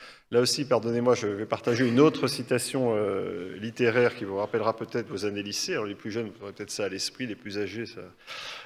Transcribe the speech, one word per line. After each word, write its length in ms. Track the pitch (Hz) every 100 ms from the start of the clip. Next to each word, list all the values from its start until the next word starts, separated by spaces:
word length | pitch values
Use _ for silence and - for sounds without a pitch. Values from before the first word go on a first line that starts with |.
| - - _
Là 100 | 117
aussi, 240 | 123 -
pardonnez-moi, 500 | 143 120 113 117 123
je 120 | 117 104
vais 180 | 101
partager 420 | 110 110 - 120 127
une 140 | 117
autre 280 | 156 - 127
citation, 680 | - 117 123 - 135 123
euh, 640 | 107 104 98 95 92 92 95
littéraire 580 | 110 110 120 120 120 -
qui 80 |
vous 120 | 101 98
rappellera 380 | 104 117 107
peut-être 320 | 110 113 123 104
vos 200 | 98 104
années 160 | 101
lycée. 300 | 101 101 -
Alors, 120 | 165
les 100 | 104
plus 160 | 98 113
jeunes, 200 | 107 110
vous 140 | -
aurez 80 | 101
peut-être 180 | 98 104
ça 140 | -
à 40 | 98
l'esprit, 380 | 95 - - 127
les 80 |
plus 240 | 101 107 101
âgés, 260 | 101 104
ça, 160 | 117 - 90 - - - - -